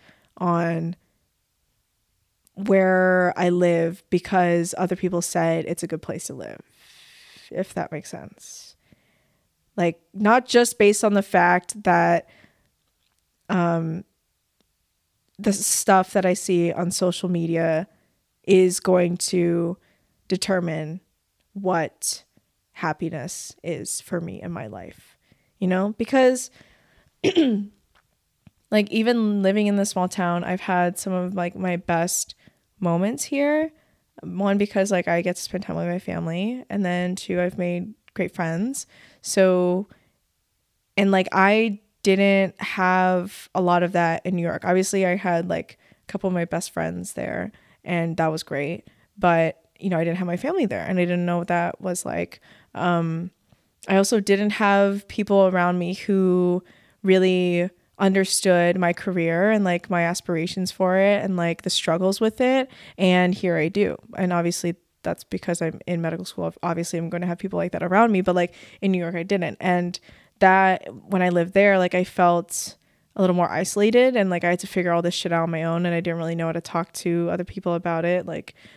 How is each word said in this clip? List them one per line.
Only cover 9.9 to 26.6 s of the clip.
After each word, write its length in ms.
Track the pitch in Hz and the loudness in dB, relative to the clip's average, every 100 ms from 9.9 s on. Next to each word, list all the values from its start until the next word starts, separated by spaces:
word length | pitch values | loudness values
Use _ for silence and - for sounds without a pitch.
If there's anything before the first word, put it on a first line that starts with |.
| 165 _ | -2 _
not 340 | 190 208 247 247 | 0 4 4 4
just 320 | 240 240 - | 4 4 4
based 260 | 208 208 | 4 4
on 100 | 214 | 2
the 80 | 202 | 2
fact 600 | 196 180 175 180 - 208 | 2 2 4 2 -2 -4
that, 440 | 185 175 170 170 - _ _ _ _ _ _ _ _ _ _ _ - | 2 4 4 2 -2 _ _ _ _ _ _ _ _ _ _ _ -4
um, 560 | 185 170 165 165 170 - _ _ _ _ _ _ _ _ _ _ _ _ - | 0 2 0 -2 -6 -12 _ _ _ _ _ _ _ _ _ _ _ _ -4
the 140 | 208 | -2
stuff 600 | 196 - - - 190 185 | -2 -2 0 2 2 2
that 140 | 202 185 | 0 0
I 80 | |
see 380 | 180 - 175 170 | 0 0 0 0
on 180 | - 180 | -2 -4
social 380 | - 180 - 180 | -2 -2 -2 -4
media 600 | 170 165 165 165 160 185 _ _ _ _ _ | -2 -2 0 0 -2 -4 _ _ _ _ _
is 360 | - 185 185 180 | 2 4 4 2
going 360 | 190 180 175 180 | 2 2 2 -2
to 600 | - 180 170 170 170 180 _ _ _ _ - | -2 0 0 0 -4 -6 _ _ _ _ -6
determine 720 | 185 - 185 170 156 156 180 - _ _ _ _ | -4 -2 -2 -2 -6 -8 -12 -16 _ _ _ _
what 720 | 196 185 170 151 - - - _ _ _ _ _ | -6 -2 -2 -2 -6 -8 -8 _ _ _ _ _
happiness 800 | - 165 151 165 151 151 - - - | -8 -6 -4 -8 -8 -10 -12 -16 -12
is 380 | 170 156 - - | -10 -8 -8 -10
for 200 | - 175 | -8 -8
me 200 | 170 - | -8 -10
in 100 | 175 | -12
my 140 | 165 107 | -12 -12
life, 520 | 98 87 - _ _ _ _ _ _ | -14 -18 -20 _ _ _ _ _ _
you 80 | 180 | -2
know? 280 | 185 208 220 | 0 -2 -4
Because, 520 | 226 269 254 254 - - | 0 4 4 2 -4 -18